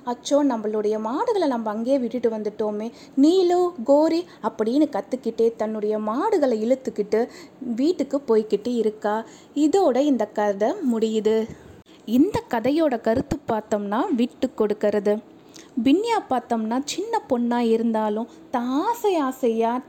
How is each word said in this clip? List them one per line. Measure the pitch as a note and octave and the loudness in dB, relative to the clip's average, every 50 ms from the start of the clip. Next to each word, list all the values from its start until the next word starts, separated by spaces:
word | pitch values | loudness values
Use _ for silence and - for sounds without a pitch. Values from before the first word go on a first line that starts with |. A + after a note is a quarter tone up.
| - | -8
"அச்சோ, | B3 B3 B3 - - D4 | -8 -8 -8 -2 0 2
நம்மளுடைய | C#4 D4 C#4 B3 A3+ G#3+ A3 G#3+ G#3+ G#3 G#3 G#3+ A3 | 2 2 2 0 -2 -4 -4 -4 -2 0 0 -2 -2
மாடுகளை | A3 A3 B3 D#4+ A4+ A#4+ A4 G4+ E4+ C#4+ | -4 -4 -4 -2 -2 -2 0 0 0 0
நம்ம | B3+ A#3 A3+ G#3+ | 0 -2 -4 -4
அங்கேயே | G#3 A3 A3+ B3 C#4 C#4 | -6 -4 0 0 0 0
விட்டுட்டு | B3 A3+ A#3 B3 A#3+ A#3 | 0 -2 -4 -2 -2 -2
வந்துட்டோமே." | A3 A3 G#3+ G#3 G3+ - A3 G#3+ G#3 G#3 G#3+ A#3 - - - - - | -2 -2 -6 -8 -6 -4 -4 -4 -4 -6 -8 -10 -12 -16 -20 -6 2
"நீலு, | - C4+ D#4 F4 F#4+ F#4 F4 F4+ F4+ F4+ F4 F4 - A3+ | 4 4 6 6 4 4 4 4 2 2 0 -2 -4 2
கோரி" | - C#4 D4 D#4 D#4+ D#4+ E4+ F4 - - - - | 4 4 4 6 4 2 0 -4 -6 -12 -8 -6
அப்படின்னு | A3 - - A3 G#3+ A#3+ C#4+ D#4 C#4+ | -6 -4 -2 -2 0 2 2 2 2
கத்திக்கிட்டே | - G3 G3+ - - B3 - A3+ A3 - A3+ A3+ A3+ | 0 -4 -4 -4 -8 -6 -4 -4 0 2 0 0 0
தன்னுடைய | A3+ G#3+ G#3+ A3 G#3+ G#3 G#3 G#3+ G#3+ | 0 -4 -4 -4 -4 -2 -2 -2 -2
மாடுகளை | G#3+ G#3+ A3 C4 F4+ A4+ A4 F4+ C#4+ C4 A#3 A3 G#3+ A#3 | -2 -4 -2 -2 0 0 2 2 2 2 0 0 0 0
இழுத்துக்கிட்டு | C4 C4 - A#3 - - G#3 G3 - G#3+ A#3+ C#4 - - - - - - | 0 0 -2 -4 -6 -4 -4 0 0 0 0 -2 -6 -14 -20 -20 -18 -12
வீட்டுக்கு | - B3 A#3 G#3+ C4 D#4+ F#4 - C#4 C#4 - C#4+ C#4 - | -8 -6 -4 0 0 0 0 0 -2 -2 -2 -4 0 2
போய்கிட்டு | A3+ G#3+ A3 G#3+ - G3+ - B3 B3 | 2 2 2 0 -2 -2 -2 -2 -2
இருக்கா. | A#3 G#3+ G#3+ G#3+ - - G#3 G#3 A3 A3+ - - - - - - | 0 0 -2 -2 -2 -4 -4 -2 -4 -6 -8 -14 -20 -20 -8 -2
இதோட | C#4+ D4 D4+ C#4+ G4 F#4+ D#4 A#3+ | 0 2 2 4 4 4 4 4
இந்த | B3 C#4+ D4+ C#4 A#3 G#3+ | 2 2 2 2 0 0
கதை | G3+ - - G#3 G#3 G3+ G3 G#3 A#3+ E4+ G#4 E4+ B3+ A#3 | -2 -2 0 0 0 0 0 0 0 0 -2 -2 -2 0
முடியுது. | A3 G#3+ A3 A3 A3 G3+ G#3+ A3 A3 A3 A3+ - - - - - - - - - - - | 0 0 0 0 0 2 2 2 2 0 -4 -8 -16 -20 -20 -20 -20 -20 -20 -20 -18 -6
இந்த | - G#3+ B3+ D4+ G4+ A4 A#4+ A4+ - | 0 4 4 4 4 2 -2 -4 -4
கதையோட | - A#3 G#3+ B3+ D4 D#4+ D#4+ D4+ B3+ A3+ | -4 -2 0 0 2 2 2 2 0 0
கருத்து | - A3+ A3 C#4 C#4+ - - C#4+ - - | 0 0 0 0 -2 -4 -6 -6 -4 -4
பார்த்தோம்னா, | A#3 G#3+ G#3 - - G#3 G#3 G3+ G3+ A3+ D#4+ G#4 D#4+ | -4 -4 -2 -2 -4 -2 -2 -2 -2 -2 0 0 0
விட்டு | A3 B3 B3 - - - B3+ - - | 0 0 -2 0 -4 -4 -4 0 -2
கொடுக்கறது. | A3+ G#3 G#3 G#3 - G#3 G3+ G#3 G3 G#3 G#3 A3 - - - - - - - - - - - C4 A3 | 0 0 0 0 0 0 0 2 2 0 0 0 -4 -10 -20 -20 -20 -20 -20 -20 -20 -8 -6 0 2
பின்யா | C4 C#4 F#4 A4 A#4+ A#4 G4+ - - | 4 4 4 2 0 0 -2 -2 -2
பார்த்தோம்னா, | C4 B3 A#3 - A#3+ A3+ A3 A3 A#3 B3+ C#4+ | -4 -4 -2 -2 -4 -4 -2 -2 -4 -4 -4
சின்ன | - - - F#4+ A4+ A#4 G#4+ G4+ - | -4 -6 -6 -4 -4 -4 -4 -2 -2
பொண்ணா | C4+ A#3+ A#3+ A#3 A#3+ A#3+ | -2 0 0 0 0 0
இருந்தாலும் | A#3+ A3+ A3+ A3+ A3+ A#3 A3 A3 A3 G#3+ G#3 G#3+ A#3 - - - - - | 2 2 2 2 2 0 0 0 0 -2 -2 -4 -6 -8 -12 -18 -12 -6
தான் | - B3 A#3+ B3 | -6 -4 -2 -2
ஆசை | C4 C#4 F4 A4 A#4 A#4 - G#4 F#4 | -2 -2 0 -2 -2 0 0 0 0
ஆசையா | E4 C#4+ C4 C4 - - A#3+ A3+ A3+ A3+ A3+ A#3+ B3+ C4+ | 0 0 -2 -4 -2 -2 0 0 0 0 0 -2 -4 -4